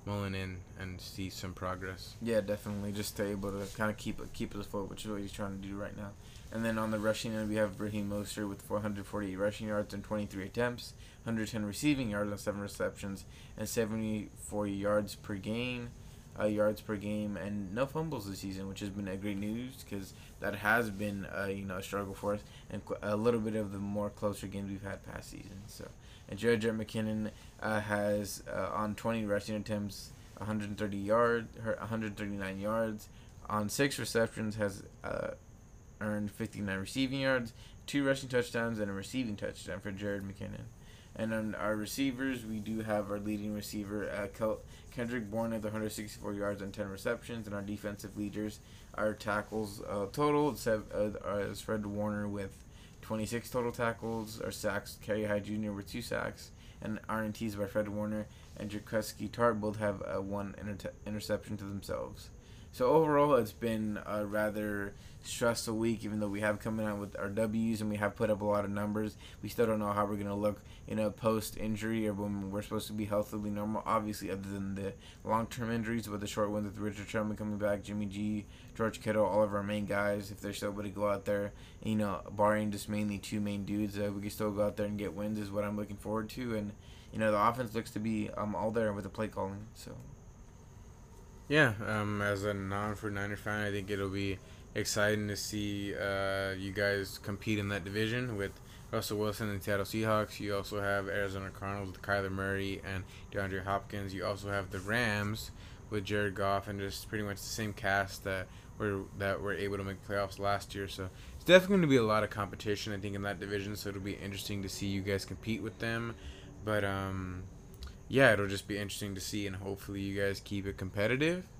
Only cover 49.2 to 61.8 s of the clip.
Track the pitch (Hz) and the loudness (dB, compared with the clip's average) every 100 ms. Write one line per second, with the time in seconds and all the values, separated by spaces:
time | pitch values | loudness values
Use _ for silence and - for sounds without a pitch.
49.2 | 107 104 101 107 107 98 - 101 98 - | 0 0 0 -2 -2 -4 -4 -2 -2 2
50.2 | 147 147 147 110 - 107 - 98 107 101 | 4 6 4 2 2 2 2 0 0 0
51.2 | - 101 101 101 - 110 104 104 104 104 | -2 0 0 -2 -2 0 0 0 0 0
52.2 | 104 101 98 - - - - - - 110 | -2 -2 -4 -8 -16 -16 -16 -16 -4 -2
53.2 | 107 117 - 127 120 117 117 113 113 113 | 0 -2 0 0 0 2 0 0 -2 -2
54.2 | 107 110 - 101 107 101 - - - 107 | -4 -4 -6 -2 0 0 -2 -12 0 2
55.2 | 107 104 101 107 107 98 101 120 117 113 | 4 2 2 -2 0 -2 -4 -6 -2 -2
56.2 | 113 107 - - - - 107 107 - 110 | -2 -6 -14 -16 -16 -10 -4 -4 -2 0
57.2 | 110 104 113 101 101 110 104 104 107 107 | 0 0 -2 0 0 2 2 0 0 -2
58.2 | 104 - - - 104 104 - 110 107 - | -4 -10 -16 -8 -6 -6 0 0 0 -4
59.2 | 104 - 120 107 107 107 107 98 - 95 | -6 4 4 4 0 2 0 0 -2 -2
60.2 | 98 101 101 - 104 95 - - - 107 | -2 -2 -4 -6 -6 -6 -6 -8 -6 -6
61.2 | - 104 - 104 98 101 | 0 -2 -2 -6 -4 -6